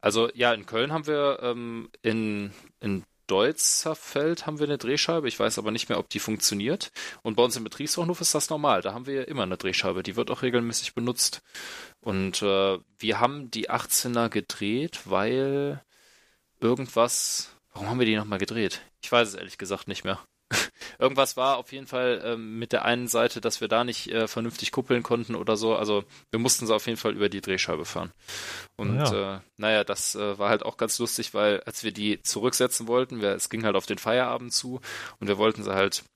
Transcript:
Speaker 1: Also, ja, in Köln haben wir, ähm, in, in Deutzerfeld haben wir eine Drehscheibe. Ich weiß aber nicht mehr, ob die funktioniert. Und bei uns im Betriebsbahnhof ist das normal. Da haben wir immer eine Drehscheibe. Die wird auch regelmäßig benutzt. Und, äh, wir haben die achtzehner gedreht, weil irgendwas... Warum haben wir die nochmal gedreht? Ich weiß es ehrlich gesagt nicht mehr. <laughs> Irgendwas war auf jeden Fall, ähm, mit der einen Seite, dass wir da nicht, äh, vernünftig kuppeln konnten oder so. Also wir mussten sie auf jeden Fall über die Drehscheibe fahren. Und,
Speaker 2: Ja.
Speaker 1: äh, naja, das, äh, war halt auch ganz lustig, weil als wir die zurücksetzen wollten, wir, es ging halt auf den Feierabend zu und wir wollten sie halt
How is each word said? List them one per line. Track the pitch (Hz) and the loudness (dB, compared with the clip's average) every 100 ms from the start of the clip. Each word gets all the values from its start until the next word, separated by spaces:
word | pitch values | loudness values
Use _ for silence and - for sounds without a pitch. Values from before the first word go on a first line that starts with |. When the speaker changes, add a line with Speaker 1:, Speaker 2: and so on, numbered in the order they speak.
Speaker 1:
Also, | 104 107 117 120 | 4 4 2 4
ja, | 120 | 2
in | 113 95 | 2 0
Köln | 110 135 | -2 0
haben | 160 151 | 0 0
wir, | 151 143 135 | 2 2 0
ähm, | 123 120 117 117 - - | -2 -4 -6 -8 -12 -4
in, | 117 113 110 104 101 98 - _ | 0 0 0 -2 -6 -10 -20 _
in | 107 98 80 _ - | -4 -4 -6 _ 0
Deutzerfeld | 95 117 156 - - - 160 - 143 151 170 - | 4 4 4 2 2 0 -6 -4 0 0 0 -4
haben | 151 | -2
wir | 147 | 0
eine | 143 | 0
Drehscheibe. | 117 147 - 165 139 | 0 0 2 0 0
Ich | - | 0
weiß | 110 113 | 0 2
aber | 107 | -2
nicht | 110 - | -2 -2
mehr, | 98 | -2
ob | - | -2
die | 104 | -4
funktioniert. | - 107 - 104 107 185 - - - - | -4 0 0 0 -2 -2 -4 -10 -12 -8
Und | 120 107 | -4 4
bei | |
uns | 123 117 | 4 4
im | |
Betriebsbahnhof | 110 - 147 - 170 175 | -8 -8 -4 -2 -2 0
ist | 170 151 | 2 2
das | - | 0
normal. | 156 147 107 | 0 4 4
Da | 95 | 2
haben | 107 127 | -6 -6
wir | 135 127 | -4 -4
immer | 139 | -2
eine | 95 92 | -2 -2
Drehscheibe. | 95 90 95 90 | -2 0 0 0
Die | 92 101 | -2 -4
wird | - | -2
auch | - | 0
regelmäßig | 131 120 117 117 - | 2 2 0 -2 -4
benutzt. | - 120 120 - - _ - - - - - | -4 -2 0 -2 -2 _ -16 -14 -14 -16 -12
Und, | - 98 95 90 | -4 0 0 0
äh, | 104 98 98 92 _ _ | 2 4 2 0 _ _
wir | 107 104 | -2 2
haben | 120 143 131 | 2 2 -8
die | 110 101 | -6 -2
achtzehner | 120 - - 127 120 113 | -2 0 0 2 2 2
gedreht, | 110 - - 101 117 160 - - | 0 -4 -4 -2 0 -2 -8 0
weil | 92 104 127 135 139 143 143 _ _ _ _ _ _ _ _ | 2 2 2 0 0 -2 -6 _ _ _ _ _ _ _ _
irgendwas... | 117 123 127 - 120 - - - - - _ | 2 2 0 2 4 2 -2 -4 -6 -14 _
Warum | - 98 | -10 -4
haben | 123 | 2
wir | 117 | 4
die | 107 | 2
nochmal | 107 101 | 0 -4
gedreht? | 98 110 101 - - _ | -2 -2 -2 -4 -14 _
Ich | - | 2
weiß | 120 113 | 4 4
es | 95 | 0
ehrlich | 92 - | -12 -10
gesagt | 92 98 - | -6 -6 -6
nicht | 98 | -8
mehr. | - 95 - _ _ | -4 -6 -8 _ _
<laughs> | - - _ - - | -2 -2 _ -16 0
Irgendwas | 131 135 135 - | 2 4 2 2
war | 131 131 | 2 2
auf | 127 | -2
jeden | 135 135 | -14 -6
Fall, | 131 127 120 | 0 0 0
ähm, | 113 117 110 113 | -2 -6 -6 -8
mit | 117 | 0
der | 120 - | 0 2
einen | 120 123 | 0 2
Seite, | 117 120 - | 2 2 2
dass | 113 - | -4 -2
wir | 113 | 0
da | 113 | 2
nicht, | 123 113 - | 0 -4 -4
äh, | 113 110 | 0 0
vernünftig | - 113 - - | 0 -4 -4 -4
kuppeln | - 120 123 | -4 2 0
konnten | 117 117 113 113 | 2 -2 0 -4
oder | 90 107 | 0 2
so. | 110 110 | 2 2
Also | 107 104 101 - _ | 2 0 -2 -16 _
wir | 113 | -2
mussten | 120 - 110 | 2 0 2
sie | |
auf | 110 - | 2 2
jeden | 113 | -2
Fall | 113 | -2
über | 101 101 | 0 0
die | 98 | 0
Drehscheibe | 98 95 - 80 | -4 -2 0 -2
fahren. | 82 85 87 - - - - - - - | -4 -6 -8 -10 -14 -12 -10 -12 -14 -6
Und, | 104 120 | -2 2
Speaker 2:
Ja. | 147 107 98 98 | 2 2 -2 -6
Speaker 1:
äh, | - _ | -14 _
naja, | 104 107 | 2 2
das, | 101 101 - 107 | 2 -2 -2 -2
äh, | 104 101 | -4 0
war | 101 | 2
halt | 110 | 2
auch | - - | 0 -4
ganz | 113 - | -2 0
lustig, | 120 - 117 | -2 -2 -4
weil | 107 104 101 - | 2 4 2 -2
als | - | -6
wir | 113 | -6
die | 98 104 98 | -2 -2 0
zurücksetzen | - - 117 - 127 - 113 | -2 0 0 2 2 2 2
wollten, | 123 127 120 | 2 2 0
wir, | 104 95 | 0 0
es | - | -2
ging | 113 113 | -2 2
halt | 95 | 2
auf | - | 0
den | 101 | -4
Feierabend | - 120 127 123 123 | 2 2 2 -2 -2
zu | - 127 123 - - - - | -4 -4 -8 -10 -12 -12 -8
und | 101 | -2
wir | 101 | 4
wollten | 110 110 | 4 2
sie | 101 95 | 0 4
halt | 98 - - | 4 2 -8